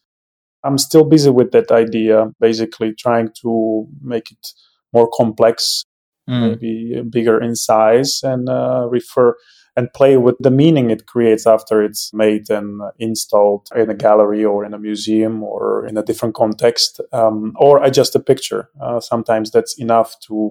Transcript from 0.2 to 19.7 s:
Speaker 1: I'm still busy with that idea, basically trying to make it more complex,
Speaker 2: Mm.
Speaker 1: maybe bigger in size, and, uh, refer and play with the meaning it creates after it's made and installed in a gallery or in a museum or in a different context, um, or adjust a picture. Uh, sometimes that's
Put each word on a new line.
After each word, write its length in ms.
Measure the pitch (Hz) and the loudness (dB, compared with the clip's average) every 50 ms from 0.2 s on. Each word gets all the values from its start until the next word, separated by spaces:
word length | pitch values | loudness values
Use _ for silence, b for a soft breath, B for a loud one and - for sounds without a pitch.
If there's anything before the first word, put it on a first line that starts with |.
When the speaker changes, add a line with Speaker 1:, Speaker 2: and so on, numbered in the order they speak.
| _ _ _ _ _ _ _ _ - | _ _ _ _ _ _ _ _ -6
Speaker 1:
I'm 120 | 139 139 | -4 -4
still 280 | 135 - - - 160 156 | -4 -2 2 4 4 6
busy 260 | 143 156 156 143 139 | 6 4 4 4 4
with 220 | 123 127 120 - | 4 4 2 4
that 180 | - 117 - - | 2 0 2 4
idea, 600 | 123 113 113 113 113 113 110 110 110 110 110 110 - - | 2 2 2 0 -2 -2 0 2 2 2 2 0 -2 -2
basically 540 | 113 113 113 110 113 110 - - 113 110 107 | 0 0 0 0 -4 -6 -6 -6 -6 -6 -6
trying 360 | - - 123 117 117 113 110 _ - | -4 -2 -2 0 0 -2 -4 _ -10
to 440 | - 117 113 113 113 110 110 110 110 - 143 143 | -6 -4 -4 -2 -2 -2 -4 -6 -8 -10 -18 -18
make 300 | 139 127 120 110 - - | -12 -8 -8 -8 -8 -10
it 160 | _ _ - - - _ _ _ _ _ _ _ | _ _ -20 -20 -20 _ _ _ _ _ _ _
more 160 | - 117 117 117 - | 2 2 2 2 2
complex, 680 | - 123 113 110 - 117 113 113 - - - - - - _ _ _ _ _ _ _ - | 0 -2 0 2 2 2 2 2 0 -4 -6 -6 -6 -10 _ _ _ _ _ _ _ -10
Speaker 2:
Mm. 140 | - 123 123 | -6 -4 -2
Speaker 1:
maybe 640 | 117 113 117 117 117 113 113 113 117 117 123 127 123 113 | -2 -2 -4 -4 -8 -8 -8 -8 -8 -8 -8 -8 -8 -4
bigger 280 | 117 120 113 117 110 110 | -4 0 2 2 2 2
in 160 | 120 117 117 | 0 -2 -6
size, 640 | - - - 113 110 110 110 117 127 139 135 - - | -4 0 0 2 4 4 4 4 2 2 0 -6 -6
and, 260 | - 135 131 127 123 127 | -4 -4 -4 -4 -4 -4
uh, 380 | 127 127 127 127 127 127 123 120 | -4 -4 -2 -2 -4 -4 -4 -4
refer 460 | 123 120 - - - 135 123 120 - b b b b b b b b | -4 -6 -6 -4 0 2 2 2 2 b b b b b b b b
and 160 | 127 123 - | -6 -6 -4
play 240 | _ - 135 135 135 | _ 2 4 6 6
with 200 | 131 120 127 123 - | 6 4 2 0 2
the 100 | 127 131 | 0 2
meaning 380 | 131 135 151 165 160 143 123 117 | 4 4 4 4 4 2 2 0
it 160 | 110 110 - | -2 -4 -6
creates 420 | _ - 123 117 113 110 110 - | _ -2 0 2 2 2 2 2
after 360 | 113 110 110 - - 110 107 | 2 2 2 0 0 0 0
it's 280 | 104 104 107 - - - - | 0 0 -4 -8 -12 -8 -4
made 340 | 107 110 107 107 104 107 - | 0 0 0 0 -2 -4 -4
and 320 | 107 104 104 104 101 104 104 101 - - | -6 -4 -6 -8 -12 -12 -14 -14 -12 -8
installed 680 | 113 113 110 - - - - 104 104 104 101 101 _ - - | -8 -8 -6 -6 -6 0 2 2 4 2 2 -2 _ -8 -2
in 140 | 120 110 110 | -2 -2 -2
a 40 | 101 | -2
gallery 480 | 101 113 107 107 107 104 104 107 107 | 0 2 4 4 4 4 2 0 -2
or 220 | 107 104 101 101 104 | -2 -2 -2 -2 -6
in 80 | 104 | -8
a 60 | 104 104 | -12 -10
museum 640 | 107 107 107 104 107 110 110 110 110 110 113 107 | -8 -8 -8 -8 -4 -2 0 0 0 -2 -4 -8
or 420 | 104 104 104 104 107 104 107 107 113 | -10 -8 -8 -6 -4 -4 -4 -4 -6
in 120 | 117 110 107 | -6 -8 -6
a 40 | |
different 320 | 110 - - - 120 113 - | -4 -4 -6 -4 -4 -6 -2
context, 640 | - 117 107 104 - 123 120 117 - - - _ - - - | -2 -2 -2 -2 0 0 0 0 0 -4 -6 _ -12 -14 -8
um, 400 | - 123 113 110 107 107 107 110 - - | -4 -2 -2 -2 -2 -4 -8 -8 -2 2
or 240 | 143 143 143 139 143 | 4 4 4 4 4
adjust 300 | 135 131 143 120 - - | 2 2 2 0 0 -2
a 40 | 127 | -4
picture. 500 | - - 127 - - - 107 104 - _ _ 143 | 0 0 -2 -2 -2 -8 -8 -10 -10 _ _ -12
Uh, 200 | 127 123 120 117 | -10 -8 -8 -8
sometimes 500 | - - 120 117 113 - 113 110 110 107 | -6 -6 -6 -6 -2 -2 -2 -4 -2 0
that's 280 | - 117 113 - | 0 -2 -2 -2